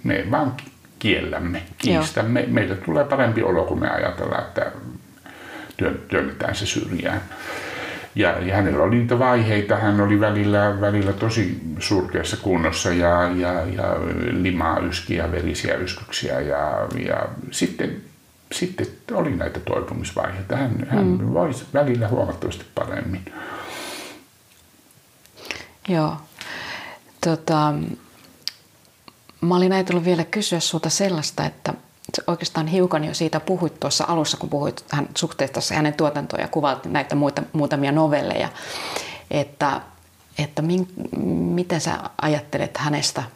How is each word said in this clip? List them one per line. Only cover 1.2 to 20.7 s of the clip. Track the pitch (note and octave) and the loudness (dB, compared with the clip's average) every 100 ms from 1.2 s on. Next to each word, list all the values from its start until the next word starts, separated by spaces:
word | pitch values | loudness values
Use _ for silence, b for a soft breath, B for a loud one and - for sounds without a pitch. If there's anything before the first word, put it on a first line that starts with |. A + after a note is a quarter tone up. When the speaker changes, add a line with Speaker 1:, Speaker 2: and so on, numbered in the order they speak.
| D#2+ D2+ E2+ F2+ - - | 0 -4 -2 -4 -8 -2
Speaker 2:
Joo. | B2+ E3 | 2 2
Speaker 1:
kiistämme. | D#3 - A2 A#2+ - | 2 0 2 2 2
Meille | A#2+ F#2+ | 2 2
tulee | F#2+ - D3+ | -2 0 2
parempi | - C3+ A#2+ A2+ | 2 4 4 4
olo, | F2+ F2 | 4 2
kun | - - | 2 0
me | - | 0
ajatellaan, | - - - G1+ - | 0 0 -2 -2 -2
että | - - - - A#1+ - - - B B B B B - | -2 -2 -2 -4 -14 -14 -18 -20 B B B B B -2
työn-, | D#2+ C#2 - | 0 0 -2
työnnetään | F#2+ C#2 - - | 0 0 -4 -4
se | - G#2 | -2 -2
syrjään. | - - E2+ - G2 - B B B B B B B B | -2 -2 -2 -2 -4 -6 B B B B B B B B
Ja, | - F#2 E2+ | 0 2 2
ja | F2+ G2 | 0 2
hänellä | G2 C#2+ | 2 4
oli | F2 A#2+ | 4 4
niitä | A#2 B2 | 4 4
vaiheita. | B2+ A#2+ A2 G#2 G2+ G#2 | 4 4 4 2 2 2
Hän | G#2+ G2+ | 4 4
oli | G2+ G#2 | 4 4
välillä, | G#2+ G#2 G#2 G#2 G#2 G2 | 4 4 4 4 4 4
välillä | G2+ G#2 G2 | 2 4 2
tosi | F#2+ A2+ A2+ F#2 E2+ D#2+ D#2 | 2 0 2 0 -2 -6 -6
surkeassa | - G2 F2+ F2+ D#2+ - | 2 2 2 -2 -2 -2
kunnossa | G#2 F2 D#2+ - F#2+ | 0 2 2 0 2
ja, | F2 F2 F2 F2+ F2+ | 4 6 6 4 2
ja, | F2 | 0
ja | F2+ F2+ G2 F#2+ E2+ E2+ E2 E2 | 0 -2 -2 0 0 0 0 0
limaa | E2+ F#2 F2 E2 - | 2 2 2 2 2
yski | F2 E2 - | 0 -4 -2
ja | F2 E2 | 0 0
verisiä | E2+ E2 - - | 0 -2 -2 0
yskyksiä | - F2+ - - - - B1+ | 0 -2 -6 -8 -6 -2 -2
ja, | D2 C#2+ D2 G1+ G1+ - G1+ | 0 0 0 0 -2 -2 -2
ja | G1+ G1+ - - | -2 -2 -6 -8
sitten, | - - - - G#2 - - _ _ _ | -2 -2 0 -4 -4 -12 -20 _ _ _
sitten | - F3+ - - - - | -4 -4 -2 -6 -6 -4
oli | G#3 E3 | -2 0
näitä | F#2+ - - | 0 -2 -4
toipumisvaiheita. | - - - - - - - F#2 F#2+ B2+ | -4 -4 -2 -6 -4 -4 -4 -6 -4 -2
Hän, | C3+ | 0